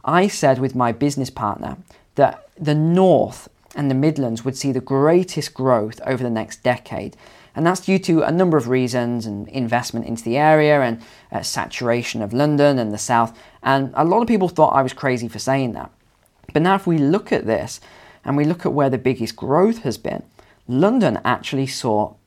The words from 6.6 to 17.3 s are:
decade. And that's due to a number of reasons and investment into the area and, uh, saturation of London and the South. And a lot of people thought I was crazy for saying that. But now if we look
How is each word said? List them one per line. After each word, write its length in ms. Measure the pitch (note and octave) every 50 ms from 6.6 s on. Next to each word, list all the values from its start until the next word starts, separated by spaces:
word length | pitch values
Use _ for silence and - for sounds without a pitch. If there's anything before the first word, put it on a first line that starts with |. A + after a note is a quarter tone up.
| _
decade. 520 | B2+ A#2+ A#2 - - A2+ A2+ G2 - - _ - - - - - _ _
And 120 | - D#3+
that's 160 | E3+ F#3 F#3
due 180 | - - F#3+ F#3
to 220 | F#3+ - E3+ D#3+
a 100 | - -
number 240 | D#3 F3 F#3 F3+ D#3
of 140 | D3 A#2+ A#2
reasons 560 | B2+ B2+ B2+ B2 A#2 B2 A#2+ A#2+ A#2+ A#2+ A2
and 240 | A2+ G2+ G2+ G#2 -
investment 560 | - C3+ B2 A2+ A#2+ A#2+ B2 - - A#2+ A2+
into 180 | - A#2 A2+ -
the 140 | A2+ A#2
area 440 | C#3 D3+ D#3 D#3 D#3 D3+ D3+ D3+ C#3+
and, 200 | C3 A#2 A2+ A#2 - - - - - _ -
uh, 80 | G#2
saturation 800 | F#2 - - A#2+ - - - - B2+ A#2+ A#2 B2 A#2+ - - A2+
of 100 | A2 G#2
London 480 | A2+ B2+ D3 D3+ D3+ C#3+ C#3+ D3 C#3 B2+
and 140 | A#2 G#2+ G#2
the 40 |
South. 400 | G2+ - - B2 A#2 A2+ A2+ - - - - _ -
And 300 | - C3 C3+ C3+ C3+ C#3 -
a 120 | - E3+
lot 160 | E3+ F#3 A#3
of 60 | A#3+ A#3
people 180 | A#3 G3+ F#3
thought 260 | E3+ - - D#3 - -
I 80 | C3+
was 120 | C3+ B2+ -
crazy 340 | - - C3+ B2+ A#2+ A#2+
for 120 | A2+ - -
saying 340 | - - C3+ C3+ C3+ A#2+ G#2
that. 180 | - - - _ _ _ _ _ _ _ _ _ _ _ - -
But 80 | D3
now 140 | D#3+ F3+ F#3+
if 120 | G3 F#3+
we 100 | F#3 E3
look 360 | D#3+ C#3 C#3 E3+ G#3+ G#3+ -